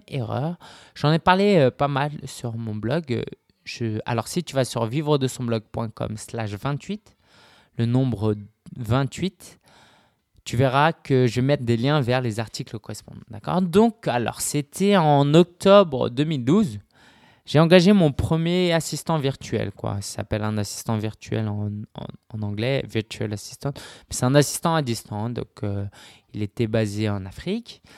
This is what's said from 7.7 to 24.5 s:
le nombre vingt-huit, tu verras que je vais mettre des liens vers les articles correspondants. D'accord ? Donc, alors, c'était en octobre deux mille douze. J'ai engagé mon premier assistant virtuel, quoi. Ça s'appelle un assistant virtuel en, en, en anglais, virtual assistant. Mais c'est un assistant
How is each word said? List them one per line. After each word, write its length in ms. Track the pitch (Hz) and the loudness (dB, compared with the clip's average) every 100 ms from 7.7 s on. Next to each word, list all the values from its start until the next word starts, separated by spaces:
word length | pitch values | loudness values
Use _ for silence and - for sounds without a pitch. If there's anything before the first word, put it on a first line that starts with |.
| - | -4
le 80 | 117 | 0
nombre 500 | 127 131 107 107 104 101 _ - - | 2 0 0 -2 -2 -6 _ -18 -8
vingt-huit, 840 | 110 127 135 - 185 - - - _ _ _ _ _ _ _ _ | -2 0 0 -4 -8 -8 -20 -20 _ _ _ _ _ _ _ _
tu 140 | - 120 | -6 0
verras 360 | 135 135 156 | 2 2 0
que 320 | 165 - 131 123 | 0 0 2 2
je 160 | 113 | 2
vais 60 | 131 | 0
mettre 160 | 143 | 0
des 120 | 117 117 | 0 0
liens 260 | 131 151 | 2 2
vers 200 | 120 127 | 2 0
les 180 | 123 107 | -2 -4
articles 380 | 107 - 131 113 | -8 -10 -12 -12
correspondants. 440 | - 104 - - - | -12 -16 -16 -20 -16
D'accord ? 340 | 104 - 165 | -12 -4 0
Donc, 440 | 185 175 226 - - | 2 4 4 2 -4
alors, 340 | 123 113 - | -2 -2 -4
c'était 540 | - 147 139 - 196 202 | -4 -4 -4 0 2 4
en 380 | 156 143 143 | 6 6 6
octobre 760 | 156 175 - 196 202 185 131 120 | 6 4 2 6 8 6 2 -2
deux 140 | 120 | -2
mille 220 | 151 151 120 | -2 0 2
douze. 320 | 196 180 104 - _ _ _ _ _ - | 2 2 -4 -14 _ _ _ _ _ 0
J'ai 120 | 143 | 4
engagé 340 | 165 180 175 | 8 8 8
mon 180 | 208 156 | 6 4
premier 600 | - - 160 165 180 180 | 2 0 0 0 0 2
assistant 440 | 165 - 147 - 160 | 0 -2 -6 -2 -2
virtuel, 540 | 135 135 - 110 104 | -2 -4 -4 -4 -4
quoi. 240 | - 113 101 | -6 -6 -6
Ça 160 | - - | -6 -8
s'appelle 260 | 101 107 | -6 -4
un 140 | 107 107 | -2 -2
assistant 400 | 101 - - 110 | -4 -6 -4 -2
virtuel 500 | 107 - - 113 110 | -4 -8 -6 -4 -4
en, 240 | 104 104 104 110 - | -4 -6 -8 -12 -14
en, 100 | - - _ | -14 -16 _
en 80 | 110 | -8
anglais, 420 | 104 104 120 135 - | -6 -4 -2 -2 -4
virtual 460 | 113 107 - 110 | -6 -6 -6 -8
assistant. 380 | 104 - - 139 143 | -8 -12 -10 -10 -8
Mais 400 | - - - - | -14 -20 -12 -4
c'est 100 | 127 | 2
un 100 | 143 | 4
assistant 400 | 139 | 2